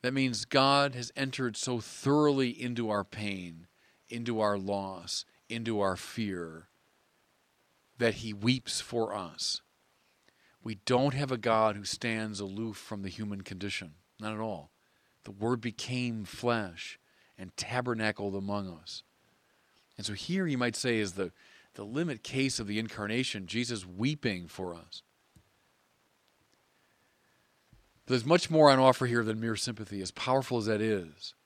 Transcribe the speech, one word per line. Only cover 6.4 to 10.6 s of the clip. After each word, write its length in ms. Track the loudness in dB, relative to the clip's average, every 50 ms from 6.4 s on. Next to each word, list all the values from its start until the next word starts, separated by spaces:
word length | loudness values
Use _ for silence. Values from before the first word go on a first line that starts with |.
| -8 -10 -12 -16 -18 _ _ _ _ _ _ _ _ _ _ _ _ _ _ _ _ _ _ _ _ _ _ _ _ _ _
that 180 | 0 0 0 2
he 180 | 0 -6 -8 -8
weeps 460 | 0 2 2 2 2 0 -6 -6 -6
for 320 | -6 -4 -2 -2 -2 -2 -4
us. 480 | -6 -8 -8 -8 -6 -6 -6 -6 -6 _ _ _ _ _ _ _ _ _ _ _ _ _ _ _ _ _ _ _ _